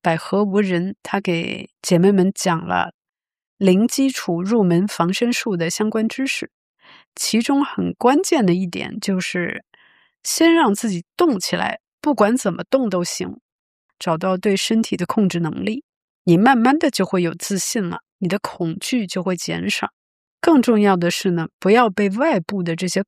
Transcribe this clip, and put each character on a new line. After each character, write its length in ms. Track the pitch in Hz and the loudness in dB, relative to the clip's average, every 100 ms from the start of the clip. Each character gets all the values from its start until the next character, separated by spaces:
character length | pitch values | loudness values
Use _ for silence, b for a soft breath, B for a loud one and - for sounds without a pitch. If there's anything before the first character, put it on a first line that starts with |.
百 140 | 175 160 | -2 -2
合 260 | - 196 | -2 -2
无 180 | 208 196 | 0 0
人， 360 | 196 175 185 - | 0 -2 -4 -8
他 160 | - 202 | -8 -6
给 500 | 196 165 - - - _ | -2 -4 -4 -10 -14 _
姐 160 | - 170 | 0 4
妹 140 | 190 | 4
们 220 | 202 185 | 4 2
讲 320 | - 185 165 175 | 0 -2 -2 -2
了 280 | 90 - - _ _ _ _ _ - | -2 -4 -8 _ _ _ _ _ 0
零 280 | 196 185 233 | 2 4 2
基 240 | - 269 | 0 -2
础 320 | - - 170 | -2 -4 -4
入 220 | 190 233 | 0 2
门 240 | 185 170 202 | 4 2 0
防 240 | - 170 | 0 -2
身 200 | 196 240 | 0 -2
术 240 | 240 233 180 | -2 -4 -4
的 140 | 165 | -4
相 180 | - 214 | -2 -2
关 200 | 220 220 | -2 -4
知 180 | - 269 | -4 -6
识， 240 | - - _ _ b b b b | -6 -10 _ _ b b b b
其 260 | - - 220 | -8 -2 0
中 240 | 233 277 | 2 0
很 300 | 285 - 175 | 0 -4 -6
关 260 | 175 240 285 | 0 2 2
键 240 | 392 320 | 2 2
的 80 | 185 | 2
一 140 | 180 185 | 2 -2
点 320 | - - - | -6 -8 -6
就 200 | - 185 | -4 -4
是 440 | - 180 170 - - b b b b b | -4 -6 -6 -8 -14 b b b b b
先 280 | - - 330 | -4 2 4
让 220 | 330 254 | 6 4
自 160 | 202 233 | 0 -2
己 140 | 175 - - | -4 -4 0
动 220 | 349 202 | 2 2
起 160 | - | -2
来， 240 | 175 - - _ _ | -2 -2 -6 _ _
不 120 | 302 | -2
管 240 | 247 208 247 | 2 2 2
怎 160 | 202 | -2
么 120 | 170 | -4
动 260 | - 269 233 | 0 0 0
都 120 | 180 | -2
行， 360 | 175 - 180 - _ _ _ _ _ - | -4 -6 -10 -12 _ _ _ _ _ -8
找 200 | 180 160 | -4 -2
到 180 | 185 185 | -2 -2
对 180 | 208 | 0
身 280 | 196 - 226 | 0 0 0
体 120 | - | 0
的 120 | - 180 | -4 -4
控 200 | - 190 | -2 -2
制 140 | 175 | 0
能 240 | 160 - | -4 -4
力， 200 | 196 240 - _ _ _ | -6 -8 -12 _ _ _
你 120 | - 170 | 2 4
慢 220 | 240 254 | 6 4
慢 200 | 240 294 | 4 2
的 120 | 302 | 2
就 160 | - 190 | 0 -2
会 160 | 185 | 0
有 100 | 170 | -2
自 240 | 175 - 196 | -4 -6 -6
信 240 | - 233 175 | -4 -4 -4
了， 120 | 175 _ - | -8 _ -8
你 100 | 180 | -4
的 100 | 202 | -4
恐 400 | - - 170 160 | -6 -6 -6 -6
惧 280 | - 254 190 | -4 -4 -2
就 160 | 190 | -4
会 120 | 180 | -4
减 360 | 180 - 170 190 | -6 -6 -6 -4
少。 180 | - - _ _ _ _ _ | -4 -6 _ _ _ _ _
更 200 | - 302 | 4 4
重 180 | 240 220 | 6 4
要 160 | 208 | 4
的 160 | 185 170 | 4 2
是 200 | - 196 | 0 0
呢， 180 | 170 160 _ | -2 -4 _
不 120 | 185 | 4
要 180 | 226 233 | 4 4
被 220 | 185 202 | 2 -2
外 280 | 202 320 226 | 0 0 0
部 240 | - 202 | -2 -4
的 140 | 170 165 | -4 -4
这 100 | 185 | -4
些 160 | 196 | -4